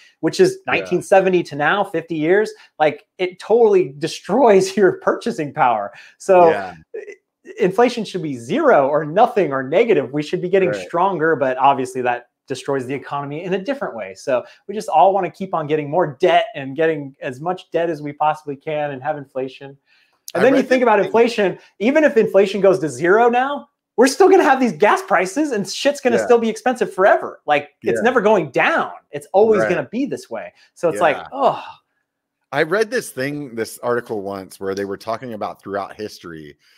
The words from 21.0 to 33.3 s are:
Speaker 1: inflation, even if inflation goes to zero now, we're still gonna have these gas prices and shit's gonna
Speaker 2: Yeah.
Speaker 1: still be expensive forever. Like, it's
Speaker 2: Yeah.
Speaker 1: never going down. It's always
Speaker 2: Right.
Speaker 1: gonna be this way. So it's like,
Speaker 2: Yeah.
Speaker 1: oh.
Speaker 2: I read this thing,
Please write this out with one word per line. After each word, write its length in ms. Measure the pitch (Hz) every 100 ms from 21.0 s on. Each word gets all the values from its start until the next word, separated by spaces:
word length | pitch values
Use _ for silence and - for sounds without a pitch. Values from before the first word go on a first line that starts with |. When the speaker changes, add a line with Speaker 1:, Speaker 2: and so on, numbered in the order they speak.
| 190
Speaker 1:
inflation, 540 | 208 233 226 196 - _ _
even 260 | 208 294
if 140 | 302 226
inflation 420 | 202 196 202 202
goes 200 | 190 175
to 100 | 151
zero 400 | 123 175 208 240
now, 400 | 240 262 285 - _ _ -
we're 100 | 262
still 220 | - 381
gonna 140 | 381
have 160 | 302 269
these 120 | 247
gas 320 | 151 208 370
prices 480 | - 180 185 277 302
and 180 | 226 196
shit's 320 | - 269 285
gonna 140 | 247 233
Speaker 2:
Yeah. 100 | 208
Speaker 1:
still 140 | 240
be 100 | 226
expensive 420 | 214 - 240 190
forever. 500 | - 196 330 214 - -
Like, 300 | 147 143 _
it's 160 | - -
Speaker 2:
Yeah. 40 |
Speaker 1:
never 160 | 220 254
going 300 | 202 214 156
down. 440 | 165 190 320 156 90 _
It's 160 | 147 -
always 300 | 190 220 208
Speaker 2:
Right. 80 | -
Speaker 1:
gonna 200 | 170 127
be 140 | 226 269
this 240 | 127 -
way. 200 | 107 90 - _
So 160 | _ 170
it's 120 | 202
like, 160 | 165 113
Speaker 2:
Yeah. 100 | 82
Speaker 1:
oh. 320 | 269 247 147 - - _ _ _ _ _ _ _
Speaker 2:
I 120 | 135
read 260 | 160 190 226
this 220 | 247 -
thing, 420 | - 131